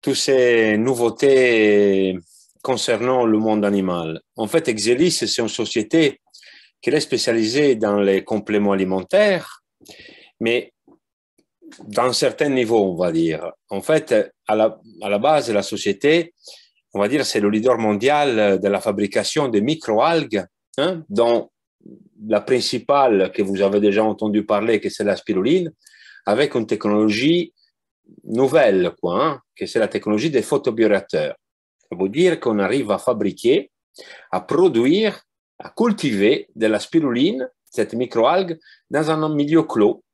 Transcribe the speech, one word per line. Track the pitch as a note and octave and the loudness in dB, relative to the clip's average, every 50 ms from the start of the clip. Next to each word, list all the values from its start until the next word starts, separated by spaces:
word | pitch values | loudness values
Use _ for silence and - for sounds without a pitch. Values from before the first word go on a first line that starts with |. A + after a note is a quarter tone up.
toutes | - C#3+ C3+ | -2 -2 -2
ces | - - - C3+ C3 B2+ B2 A#2+ A2+ A2+ A2 G#2+ | -2 0 2 2 4 4 4 4 4 4 2 2
nouveautés | G#2 A2+ B2+ C3 A#2 A#2+ A2+ A2 - - C#3 C3+ C3 B2+ B2 A#2 A2 G#2+ G#2 G#2 G#2 G2+ G2+ G2 F#2+ F#2+ F#2+ F#2 F2+ E2+ _ _ _ _ _ _ _ _ | 2 0 0 0 0 0 -2 0 2 2 4 6 6 4 4 4 4 4 6 6 4 4 4 2 2 0 0 -2 -6 -10 _ _ _ _ _ _ _ _
concernant | - B2+ A2 - - A#2 G#2 A#2 B2+ C3 B2+ A#2+ | -4 -4 -4 -2 -2 -2 -2 0 0 0 2 2
le | A2+ A2 | 2 2
monde | G#2+ A2 A2 G#2+ G#2+ G#2 | 2 2 0 0 0 0
animal. | G2+ G2+ G2 F#2+ F#2 F2 F2 E2 D#2+ D#2+ - _ _ _ | 0 0 0 0 -2 -2 -4 -6 -6 -8 -10 _ _ _
En | - A2 | -8 -6
fait, | G#2 - E3 D#3+ | -2 -2 -2 0
Exelis, | - A2+ G#2+ G2+ A2+ B2 B2+ D#3+ F3+ | -2 -4 -2 0 0 2 2 2 0
c'est | - - A#2+ G2+ - - | 0 -2 -4 -4 -2 -4
une | A#2 | -4
société | G#2+ - - A2+ G2+ - A#2 G#2 - - E3 D#3+ C#3 - _ _ _ _ - - - - - - _ _ _ | -4 -4 -6 -6 -4 -4 -4 -4 0 2 2 2 2 -2 _ _ _ _ -20 -20 -20 -20 -20 -20 _ _ _
qui | - - | -4 -2
est | - - | -2 -2
spécialisée | - - - A#2 - B2+ A#2 A2+ A2 G#2+ A#2+ C#3+ D3+ C#3 B2+ | -2 -2 -4 -4 -2 -2 0 0 0 0 0 0 2 2 2
dans | A2 A2 G#2 G2+ G2+ | 2 0 0 0 0
les | G2+ G2 G2 F#2+ - | 2 2 0 0 -2
compléments | - A2+ G#2+ G2+ - G#2 G2+ G#2 G2+ | -4 -6 -6 -4 -2 -2 0 0 0
alimentaires, | G2 F#2+ F#2+ F#2 F#2+ F#2+ F#2 - - G3 G#3+ G#2 G3 E3+ - - - - _ _ _ _ - - - - - - - - - _ _ _ | 0 0 -2 -2 -2 -6 -4 0 2 2 2 2 0 -2 -6 -10 -20 -20 _ _ _ _ -20 -20 -20 -20 -20 -20 -20 -20 -20 _ _ _
mais | A2+ A2+ A#2+ A#2+ - - _ _ _ _ _ _ _ _ _ _ _ _ _ _ _ _ _ _ _ - - - - | -2 -2 -2 -2 -4 -6 _ _ _ _ _ _ _ _ _ _ _ _ _ _ _ _ _ _ _ -20 -20 -20 -20
d'un | G#2 G#2 A#2 A#2+ B2+ A#2+ | -8 -4 -2 -2 0 0
certain | - D3+ B2+ A2 - D3+ D3 | 0 -2 -2 0 0 -2 0
niveau, | C3+ C3 B2 G#2+ A#2 A2+ G2+ | 0 0 0 2 2 2 2
on | F#2+ F2+ | 2 0
va | E2 F2+ F2 | -2 -2 0
dire. | D#2+ E2 E2 E2 D#2+ D2+ E2+ F2+ - _ _ _ | 0 0 0 0 -2 -4 -8 -12 -14 _ _ _
En | G2+ G2 | -10 -8
fait, | - - D#3 D#3 - - A#2 G#2+ G2+ - _ _ _ | -2 0 0 0 2 2 0 0 0 0 _ _ _
à | - A2+ | -2 0
la, | A2 A2 A2 - - _ - - - | 2 2 0 0 -4 _ -20 -20 -12
à | G#2+ G2+ | -6 -4
la | G2+ G2+ | -2 0
base, | A#2 C#3+ D#3 D3 - A#2 | 2 2 2 2 0 0
la | G#2+ G2+ G2 | -2 -2 -2
société, | - - G2+ - G#2 G2 - - C#3+ D#3+ E3+ E3 E3 _ _ _ - - - _ _ _ _ _ _ _ | -4 -8 -6 -4 -4 -4 0 2 2 2 2 0 -4 _ _ _ -20 -20 -20 _ _ _ _ _ _ _
on | - | -2
va | G3+ | -2
dire, | - C3+ D3+ B2+ | 0 0 -2 -2
c'est | - - A#2+ | -2 -2 0
le | G#2 G#2 | 0 0
leader | G#2+ A2 A2 B2+ B2 | 0 0 2 0 0
mondial | A2 A2+ G#2+ G#2 G2+ A2 C3+ D3 D3 D3 C#3 A#2+ A2 G#2+ G2+ G2 F#2 | 2 0 -2 -2 0 0 0 2 2 0 0 0 2 2 2 2 0
de | F#2+ | 0
la | G2 G2+ F#2+ | -2 -2 -2
fabrication | - A2+ G2+ G2+ G#2+ G2+ - A#2 G2 - - D#3 D3 | -2 -4 -2 -2 -4 -2 -2 -4 -4 -2 -2 -2 -2
des | C3 A2+ G2+ | 0 0 0
microalgues, | G#2 C3 D#3+ D#3+ - - G#2+ A2 B2+ D#3+ E3+ D#3+ C#3+ A#2+ A2 G2+ F2+ - _ _ _ _ - | 0 0 -4 -4 -4 -2 0 0 2 2 0 0 -2 -2 -6 -6 -6 -6 _ _ _ _ -6
hein, | - C#3+ F3 F#3 E3 D#3+ _ | -4 -4 -4 -4 -6 -10 _
dont | G2+ G#2+ A#2 A#2 A#2 A2+ - - _ _ _ _ _ _ _ - - - _ _ _ _ G#2+ | 0 0 2 2 2 0 -2 -6 _ _ _ _ _ _ _ -20 -20 -20 _ _ _ _ -6
la | G#2+ G#2+ G#2 | -2 -2 -2
principale | G2+ - C3 B2 A#2 - - A#2 - - C#3 C#3+ C3+ B2+ A2 F#2+ F#2 F#2 | 0 0 -2 0 0 -4 -6 -6 -2 0 2 2 4 4 4 2 2 0
que | - - | 0 -4
vous | G#2 F#2+ G2 F#2+ | -4 -2 0 0
avez | G2+ G2 G2+ G#2 | 0 2 2 2
déjà | G#2 G#2 F#2+ G#2+ A2 | 2 2 2 2 0
entendu | A2 G#2 - A2 G#2+ G#2 G#2+ G2+ | 0 -2 -2 -4 -2 -2 -2 0
parler, | - A2 G2+ G#2 A#2 A2+ G#2 | 0 -2 -2 0 0 -2 -2
que | - G2+ | -2 -6
c'est | - - G#2+ | -6 -4 -2
la | G2+ F#2+ | -2 -2
spiruline, | - - - G#2 F#2 F#2+ B2 E3 F#3+ F3 D#3+ - _ _ _ _ _ - - - - _ | -4 -4 -4 -2 -2 0 2 0 0 0 -4 -10 _ _ _ _ _ -20 -20 -20 -10 _
avec | G2 G#2 A#2+ D3 C#3+ - | -2 0 0 0 0 -2
une | B2+ A2 | -4 -2
technologie | - A2 G2+ - G#2+ G#2 G#2+ G#2+ A2 G#2 G#2+ B2+ D3+ E3+ F3 F3 - _ _ _ _ _ _ _ _ _ _ _ _ - - _ | -2 -4 -4 -2 0 0 2 2 2 0 0 0 0 0 0 -2 -4 _ _ _ _ _ _ _ _ _ _ _ _ -20 -20 _
nouvelle, | - A2 A#2+ C3+ C3 C#3+ D#3+ C#3 A2 G2 F#2 F2+ E2+ - _ | -6 -2 0 0 2 4 4 4 4 4 2 2 0 -2 _
quoi, | - F2+ F2 A2+ C#3 | -4 -2 0 0 0
hein, | D#3+ C#3+ B2 _ _ _ | -2 -2 -6 _ _ _
que | - G2+ | -12 -10
c'est | F2+ - A2+ | -4 -2 -2
la | A2 | -2
technologie | G2+ - G#2 - G#2+ G#2+ G#2+ A#2+ E3 | -2 -2 -6 -2 0 -2 0 0 0
des | D3 B2 | 0 -2
photobioréacteurs. | G#2+ - D3+ C3+ - C3+ A2+ A2 A2+ G#2+ G#2 F#2+ - - - E2+ D2+ C#2+ - _ _ _ _ _ _ _ _ _ _ _ | -2 0 -4 -2 -2 -2 0 2 2 2 2 0 -2 -2 -4 -4 -4 -4 -8 _ _ _ _ _ _ _ _ _ _ _
Ça | - | -6
veut | F2 F#2+ F#2+ | -4 -4 -4
dire | G#2+ D3 F3+ F3+ E3 D#3+ | 0 0 2 2 0 0
qu'on | - B2 A2 G#2 | -2 -2 0 0
arrive | G2 F#2+ A#2 C#3 C3 G2+ | 0 0 0 -2 0 -2
à | G2+ | -2
fabriquer, | F2+ - - B2 A2 G#2 G2 - - - A#2 C#3 - - - _ _ _ _ _ - - - - - - _ | -2 0 -2 -2 0 -2 -4 -4 -2 0 2 2 2 0 -6 _ _ _ _ _ -20 -20 -20 -20 -20 -14 _
à | - - | -8 -8
produire, | - - - D#3 F#3 F#3 C3 A2+ A#2+ C3+ E3 G3+ A3 G#3 G#3 - _ _ _ _ _ _ _ _ | -6 -2 0 2 2 2 4 2 2 2 2 2 0 -2 -4 -6 _ _ _ _ _ _ _ _
à | - - | -20 -18
cultiver | _ - A3 A#3+ G3+ - - C#3 A2 G2 G2 A2 C#3 - - _ _ | _ -2 0 0 0 -2 -2 -2 0 2 2 2 2 2 -2 _ _
de | - A2 | -2 0
la | G#2+ G#2+ G#2 | 0 0 0
spiruline, | - - - E3 D#3 C3+ A#2+ A#2+ C#3 F3+ A3+ C4 B2+ B2+ _ _ _ | -4 -2 -4 -2 -2 0 0 0 0 0 0 -4 -8 -10 _ _ _
cette | _ - - G#2+ - - | _ -4 -4 -4 -4 -4
microalgue, | A#2 B2+ A#2+ - A#2 A2+ B2 E3 F#3+ F#3+ F3 - - _ _ - _ _ _ | -6 -6 -4 0 2 2 2 2 0 -2 -4 -8 -12 _ _ -20 _ _ _
dans | - D3 D#3 D3+ | -4 -2 -2 0
un | D#3+ D#3 D#3 D#3 D3+ | -2 -2 -2 -2 -2
milieu | D3 C#3+ D3 D#3+ E3 D3+ | -2 -2 2 2 2 2
clos | - - A#2 G2+ G#2 - - _ _ | 2 0 2 2 2 2 -2 _ _